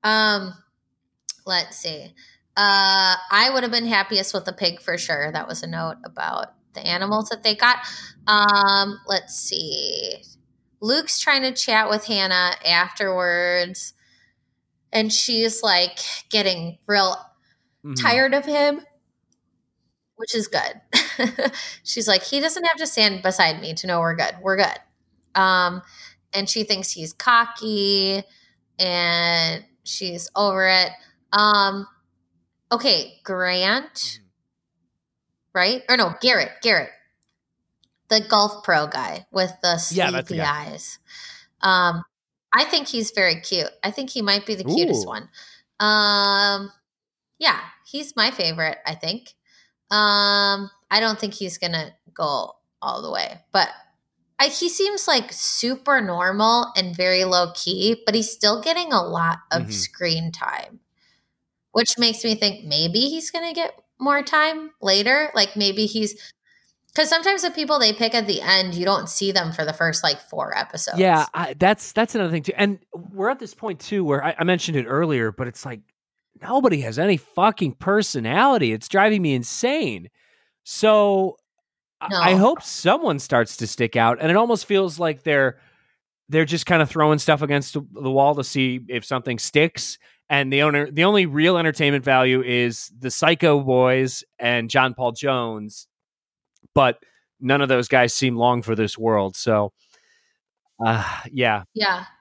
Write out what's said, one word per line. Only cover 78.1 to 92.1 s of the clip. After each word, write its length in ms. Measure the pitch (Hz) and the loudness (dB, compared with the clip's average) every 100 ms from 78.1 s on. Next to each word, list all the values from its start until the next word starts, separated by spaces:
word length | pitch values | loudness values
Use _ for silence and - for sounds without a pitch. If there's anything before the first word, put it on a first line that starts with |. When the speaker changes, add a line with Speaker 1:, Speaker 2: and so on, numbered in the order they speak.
| 135 113 151 269 254 131 | -2 -2 2 4 4 2
Speaker 2:
It's 160 | 110 - | 0 0
driving 320 | 196 208 214 | 2 4 4
me 120 | 170 | 2
insane. 760 | 131 117 - 240 302 208 104 87 _ _ _ _ _ | 0 -2 -4 -2 0 -2 -6 -12 _ _ _ _ _
So 720 | - - 214 214 208 196 190 - _ _ _ _ _ _ | -14 0 4 6 6 2 0 -4 _ _ _ _ _ _
I, 300 | - 190 185 | -4 2 4
I 20 | |
Speaker 1:
No. 60 | 190 | 6
Speaker 2:
hope 220 | 214 330 | 6 4
someone 580 | - - 170 262 311 143 | -6 -2 2 2 2 -2
starts 360 | - 127 117 - | 2 2 2 -2
to 100 | 113 | -8
stick 280 | - 117 123 | -2 0 4
out, 220 | 113 120 | 4 4
and 100 | 156 | 2
it 60 | 185 | 2
almost 300 | 240 233 - | 4 0 0
feels 340 | 202 190 156 | 0 0 -2
like 240 | 170 143 | -4 -2
they're, 360 | - 143 135 - _ _ _ _ _ _ _ | 0 2 2 0 _ _ _ _ _ _ _
they're 160 | 156 156 | 0 2
just 200 | 160 - | 0 2
kinda 200 | 175 147 | 2 2
throwing 340 | 165 151 151 | 4 4 4
stuff 220 | - 151 | 4 2
against 320 | 147 143 135 | 2 -2 -2
the, 80 | 147 143 | -8 -10
the 180 | - 135 | -8 0
wall 240 | 135 139 147 | 4 4 2
to 80 | |
see 380 | 131 143 131 127 120 | -2 0 0 -2 -6
if 160 | 123 - | -8 -4
something 340 | 131 127 117 | -6 -4 -6
sticks. 580 | - 147 160 - - - _ _ _ | 0 2 2 0 -10 -12 _ _ _
And 220 | 143 135 | 0 2
the 100 | 139 | 2
owner, 280 | 151 143 147 | 2 2 0
the 140 | 147 180 | 2 4
only 200 | 208 180 | 4 2
real 320 | 143 165 180 | 2 4 4
entertainment 460 | 160 - 147 143 | 2 2 2 2
value 380 | 131 | 4